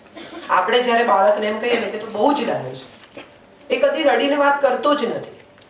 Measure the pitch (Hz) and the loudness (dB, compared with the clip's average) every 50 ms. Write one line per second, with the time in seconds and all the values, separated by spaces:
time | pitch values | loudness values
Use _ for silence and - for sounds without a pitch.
0 | - - - - - - - - - - - 185 190 - 247 247 247 240 233 233 | -20 -20 -20 -20 -18 -18 -16 -14 -6 -2 0 0 2 2 2 2 2 2 2 2
1 | 233 202 202 190 196 208 - - 214 208 214 220 247 240 247 214 208 196 220 214 | 2 2 2 4 4 4 2 2 0 -2 -4 -2 -2 0 0 0 -2 -4 -6 -8
2 | - - - 208 - 285 285 - - - - - 127 127 131 - - - - - | -10 -8 -2 0 2 2 2 2 0 -2 -4 -4 -6 -8 -12 -14 -16 -20 -20 -20
3 | - - - - - - - - - - - - - - 254 - 277 277 - 311 | -20 -20 -20 -20 -20 -20 -20 -20 -20 -20 -20 -18 -8 -4 -2 0 0 0 0 0
4 | 311 277 240 - 277 277 285 294 277 277 285 - - 262 247 - - 294 294 285 | 2 2 2 2 2 2 2 2 2 2 2 2 2 0 0 0 0 0 0 0
5 | 233 202 - - - - - - - - - - - | 0 -2 -4 -6 -8 -12 -16 -20 -20 -20 -20 -20 -20